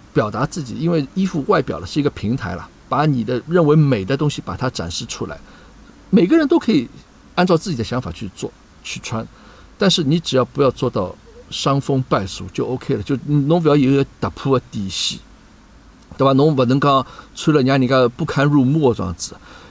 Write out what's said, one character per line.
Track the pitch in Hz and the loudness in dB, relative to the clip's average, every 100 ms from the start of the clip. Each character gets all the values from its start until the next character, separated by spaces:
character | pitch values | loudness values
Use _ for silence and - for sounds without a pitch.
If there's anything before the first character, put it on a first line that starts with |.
| - | -2
表 | - 117 | -2 -2
达 | 107 139 | -2 -4
自 | - | -6
己， | 127 107 | -10 -4
因 | 160 | -2
为 | 170 135 - | -2 -2 -4
衣 | 190 | -4
服 | 160 135 | -2 0
外 | 180 | 0
表 | 135 78 | 0 -6
的 | 87 | -6
是 | 156 | -2
一 | |
个 | 143 | -2
平 | - 101 117 | -2 -4 -4
台 | 98 | -4
了， | 87 - - - | -8 -12 -20 -4
把 | 123 156 | 0 2
你 | 131 | 0
的 | 107 123 143 | -2 -4 0
认 | 180 151 | 2 4
为 | 156 | 4
美 | 147 120 95 | 4 2 -2
的 | 135 | -2
东 | 151 | -2
西 | - - | -4 -8
把 | 92 | -6
它 | 131 | -6
展 | - 85 | -6 -8
示 | - 117 | -8 -10
出 | - 92 | -10 -10
来， | 76 - - - - - - - | -10 -18 -20 -20 -20 -20 -20 0
每 | 196 185 | 4 4
个 | 330 | 4
人 | 285 | 4
都 | 339 | 2
可 | - | 2
以 | 180 117 - - - - - | 0 -2 -10 -20 -20 -8 -2
按 | 180 | 2
照 | 165 | 2
自 | 202 | 0
己 | 143 | -6
的 | |
想 | 107 123 | -4 -6
法 | 90 | -6
去 | 85 98 - | -10 -12 -10
做， | - - - - | -12 -12 -20 -20
去 | - - | -14 -12
穿， | - 113 113 - - - - - | -8 -8 -8 -16 -20 -20 -20 0
但 | 196 | 2
是 | 180 | 4
你 | 139 170 | 2 0
只 | - 127 | 2 0
要 | |
不 | 123 - | 0 2
要 | 135 | 0
做 | - 127 | 0 -2
到 | 113 90 - - - - | -2 -4 -8 -20 -20 -14
伤 | - 139 139 | -4 0 0
风 | - 139 127 | 0 -2 0
败 | 135 98 | -2 -4
俗 | - 92 | -10 -10
就 | - 113 | -6 -6
OK | 127 - 123 | -6 -4 -4
了， | |
就 | 104 135 143 | -2 -6 0
侬 | 147 139 170 | 0 2 2
不 | 156 | 2
要 | 147 | 4
有 | 131 | 4
一 | 139 | 2
个 | 135 - | 0 -4
突 | 107 | -8
破 | - 135 127 | -6 -2 -2
的 | - | -2
底 | 113 98 | -8 -8
线， | - - - - - - - - - - - - - | -6 -6 -8 -14 -20 -20 -20 -20 -20 -20 -20 -18 0
对 | 135 | 2
吧？ | |
侬 | 135 151 | 4 4
不 | 143 120 | 2 2
能 | 135 | 2
讲 | 143 135 123 - - | 2 2 0 -10 -20
穿 | - - 151 | -4 0 2
了 | |
让 | 131 139 | 4 2
人 | 127 | 2
家 | 135 123 | 2 2
不 | - 165 | 0 -4
堪 | - 143 | 0 2
入 | 147 127 | 4 4
目 | 156 139 | 4 2
的 | 110 | 0
状 | 92 87 | -4 -6
子。 | - - - - - | -12 -14 -20 -20 -20